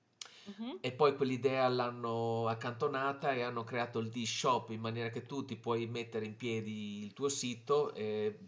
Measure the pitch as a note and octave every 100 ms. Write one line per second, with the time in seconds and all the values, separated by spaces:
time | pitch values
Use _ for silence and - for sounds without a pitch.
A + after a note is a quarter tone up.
0 | _ _ - - G3+ G3 A#3 F4+ B2+ B2+
1 | D3 C#3 C3 B2+ C3 C3 B2+ B2 A#2+ A#2+
2 | A#2 A#2 A#2 A2+ A2+ A2+ B2 A#2 D3 C3+
3 | C#3 C#3 D3 B2+ B2 A#2+ A2+ B2 A#2+ A#2
4 | A2+ A#2+ A2 - C#3+ A#2+ - A2 A2+ A2+
5 | A#2 A2+ - C#3 - A2+ A#2+ A#2 A2+ A#2+
6 | A2+ A2+ G#2+ G#2+ A#2+ A2 G#2 G#2+ G#2 G#2
7 | G#2 - C#3 C#3 B2 A#2 A2+ D3 D3 -
8 | G#2+ G#2+ G#2+ G#2